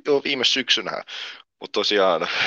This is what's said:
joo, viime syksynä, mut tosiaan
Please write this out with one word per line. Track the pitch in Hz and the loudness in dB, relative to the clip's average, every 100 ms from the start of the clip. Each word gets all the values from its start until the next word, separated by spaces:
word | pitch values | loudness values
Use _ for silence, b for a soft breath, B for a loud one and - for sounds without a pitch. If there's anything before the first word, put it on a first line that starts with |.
| 147 | 0
joo, | 139 | 0
viime | 156 135 110 | 0 0 0
syksynä, | 135 123 113 92 - - B B B B - | 0 0 0 -2 -6 -8 B B B B -18
mut | 98 | -6
tosiaan | 104 98 104 95 80 85 B | -2 2 4 4 2 0 B